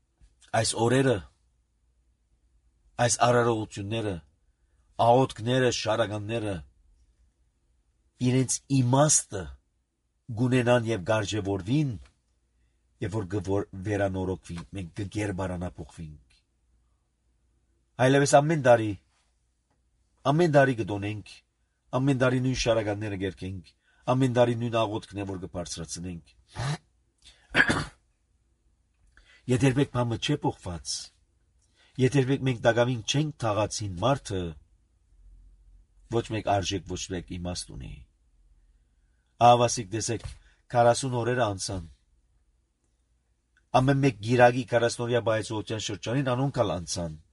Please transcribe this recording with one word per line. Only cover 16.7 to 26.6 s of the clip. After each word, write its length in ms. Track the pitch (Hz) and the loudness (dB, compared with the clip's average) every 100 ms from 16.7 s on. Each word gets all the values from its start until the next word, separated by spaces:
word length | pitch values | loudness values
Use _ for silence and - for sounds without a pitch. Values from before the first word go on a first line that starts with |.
| _ _ _ _ _ _ _ _ _ _ _ _ - | _ _ _ _ _ _ _ _ _ _ _ _ 0
Այլևս 340 | 127 139 139 | 4 4 6
ամեն 280 | 143 151 160 | 6 6 2
տարի, 280 | 123 117 107 95 _ _ _ _ _ _ _ _ _ _ _ _ 135 | 6 6 4 -6 _ _ _ _ _ _ _ _ _ _ _ _ 0
ամեն 280 | 151 175 | 2 6
տարի 220 | 143 135 110 | 6 4 2
կդոնենք, 560 | 98 101 101 104 - - _ _ _ _ _ | -4 -4 -6 -8 -14 -20 _ _ _ _ _
ամեն 280 | 127 135 131 | 0 2 4
տարի 180 | 127 127 | 2 2
նույն 180 | 127 123 | 0 0
շարականները 580 | 120 113 104 101 107 98 | 2 0 0 -4 -6 -4
կերքենք, 520 | 95 - 95 95 - _ _ _ - | -6 -6 -10 -10 -14 _ _ _ -2
ամեն 300 | 127 131 120 | 2 2 4
տարի 180 | 120 117 | 2 2
նույն 220 | 120 113 | -2 0
աղոթքն 400 | 107 110 - 98 | -2 -4 -8 -10
է, 80 | 98 | -8
որ 120 | 92 | -8
կբարձրացնենք։ 840 | 90 90 82 85 80 85 90 85 _ _ _ - | -8 -10 -10 -12 -12 -10 -10 -12 _ _ _ -8